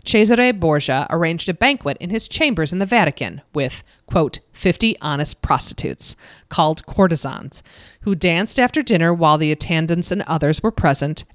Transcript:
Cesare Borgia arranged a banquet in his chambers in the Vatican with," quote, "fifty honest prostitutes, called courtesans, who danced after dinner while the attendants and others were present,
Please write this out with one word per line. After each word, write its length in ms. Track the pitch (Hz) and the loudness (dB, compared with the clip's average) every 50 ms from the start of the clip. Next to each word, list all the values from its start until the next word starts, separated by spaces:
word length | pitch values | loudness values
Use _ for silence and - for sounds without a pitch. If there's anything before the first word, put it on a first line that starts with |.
| - | -4
Cesare 480 | - - 214 214 208 233 233 247 247 | 0 4 4 4 6 4 4 4 2
Borgia 540 | 233 190 170 160 151 147 - - 131 135 143 - | 2 2 2 2 2 2 0 0 0 -2 0 -2
arranged 380 | - 165 170 160 170 165 - 190 | 0 0 0 0 -2 -2 -4 -6
a 60 | 175 | -2
banquet 420 | - 226 269 285 240 - 143 135 - | 0 0 0 0 0 -4 -6 -6 -6
in 100 | - 175 | -6 -6
his 180 | 208 226 - - | -4 -4 -4 -6
chambers 440 | - - 320 294 214 160 156 147 | -2 0 0 0 2 0 -2 -2
in 60 | 170 185 | -2 -2
the 80 | 196 | -2
Vatican 540 | 196 240 233 185 147 - - 127 92 85 - - _ - | 2 2 2 2 2 0 -4 -8 -8 -8 -14 -18 _ -4
with," 280 | 151 135 131 - - - _ _ _ _ | -4 -4 -4 -4 -10 -16 _ _ _ _
quote, 320 | - - 180 156 131 - - - _ | -2 0 0 0 0 -2 -10 -14 _
"fifty 440 | _ - - 185 170 - 226 226 220 - | _ -2 0 0 0 2 0 0 0 -2
honest 420 | - 151 147 139 156 - - - | -4 -4 -2 -2 -2 -4 -4 -6
prostitutes, 720 | - - 139 127 - - - - - - - - - - - - - - - - _ _ | -6 -4 -4 -4 -4 -4 -6 -6 -6 -8 -8 -6 -8 -8 -8 -10 -18 -20 -20 -20 _ _
called 380 | - - 160 156 160 - - | -2 0 0 2 0 -2 -8
courtesans, 760 | - - - 190 180 165 147 - 135 123 - - 139 - - - - - - - - - _ | -6 2 2 2 2 2 -2 -4 -8 -10 -10 -14 -14 -16 -16 -18 -18 -20 -20 -20 -20 -20 _
who 120 | - 208 196 | -4 -4 -2
danced 460 | 151 - 180 165 170 208 - - - | 0 0 0 2 0 0 -2 0 2
after 220 | 247 240 - 311 | 2 2 2 -2
dinner 300 | 254 - 220 165 165 170 | 0 2 2 2 4 2
while 260 | 175 170 165 151 151 151 | 2 4 4 4 4 4
the 120 | 156 151 | 2 0
attendants 600 | 151 - - - 170 160 165 160 170 175 175 - | 0 -2 -2 -2 0 0 0 0 0 -2 -2 -2
and 100 | 180 202 | -4 -4
others 400 | - - 160 151 151 143 156 - | -2 -2 -2 0 2 2 2 2
were 80 | - 226 | 0 -2
present, 540 | - - - 151 139 - 143 147 156 - - - - | 0 2 2 2 2 2 -2 -4 -4 -6 -10 -10 -4